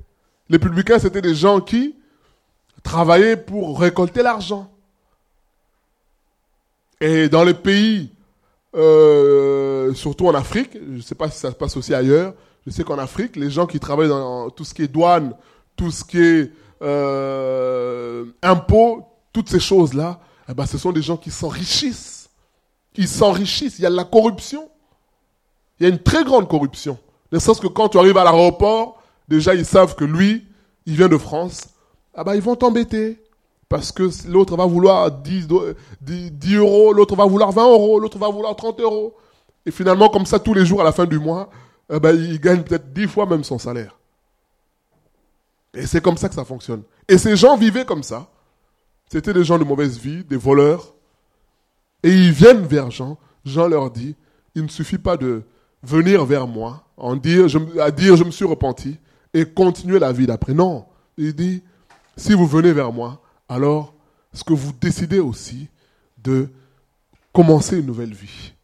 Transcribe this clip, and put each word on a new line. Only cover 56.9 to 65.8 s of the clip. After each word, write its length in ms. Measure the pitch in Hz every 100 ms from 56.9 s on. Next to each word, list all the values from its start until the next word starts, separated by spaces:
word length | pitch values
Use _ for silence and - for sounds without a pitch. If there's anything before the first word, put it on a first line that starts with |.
| _
en 180 | 120 131
dire, 320 | 160 175 180
je, 120 | 147 160 165
à 120 | 151
dire, « 240 | 147 190 175
Je 60 |
me 80 | 170
suis 140 | 160 190
repenti », 520 | 156 139 123 135 156 _ _ _
et 120 | 165 160
continuer 540 | - 185 175 180 190
la 120 | 139
vie 140 | 123 127
d'après. 280 | 113 -
Non, 320 | 143 180 147 - _ _ -
il 180 | 156 151
dit, « 280 | 175 185 - _ _ _ _ -
Si 160 | -
vous 140 | 208 170
venez 260 | 151 175
vers 180 | 147 127
moi, 300 | 117 120 139 _ _ _
alors 460 | 123 143 151 147 _ _ _ _
ce 100 | -
que 100 | -
vous 200 | 156 139
décidez 460 | 135 180 - 170 190
aussi 500 | 151 110 - 127 147 _